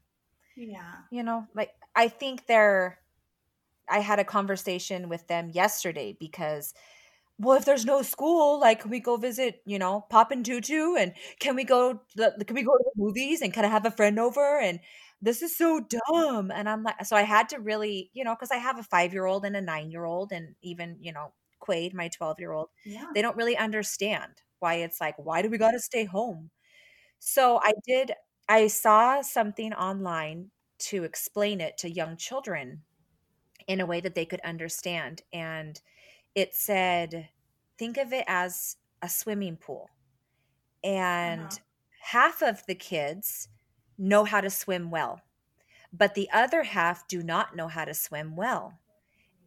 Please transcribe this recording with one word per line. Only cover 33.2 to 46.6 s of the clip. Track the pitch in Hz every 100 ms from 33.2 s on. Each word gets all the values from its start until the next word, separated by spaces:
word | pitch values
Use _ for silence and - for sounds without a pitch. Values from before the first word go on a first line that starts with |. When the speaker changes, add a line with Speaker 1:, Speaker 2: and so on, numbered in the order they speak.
| _ _ _ _ -
Speaker 2:
in | 190
a | 175
way | 175
that | 180 170
they | 165
could | 180
understand, | 165 165 165 - 180 170 139 160 _
and | 170 160 160 156 151 _ _ _ _ _ 196
it | 190
said, | - - 190 185 175 165 165 156 _ _ _ _ _
"Think | 233 247
of | 247
it | 262 -
as | 180 180 - - - _ _
a | 175
swimming | - 220 202 185 165
pool, | - 139 - _ _ _ _ _ _ _ _ _
and | 190 190 180 175 175 165 160
Speaker 1:
Uh-huh. | - _ _ _ _
Speaker 2:
half | - 240 285 -
of | 285 208 -
the | 180
kids | - 165 143 185 - - - _ _ _ _ -
know | 190 208
how | 208 208
to | 196
swim | 196 - 180 170
well, | 160 139 - _ _ _ _ _ _ _
but | 175 202 202
the | 202
other | 208 262 330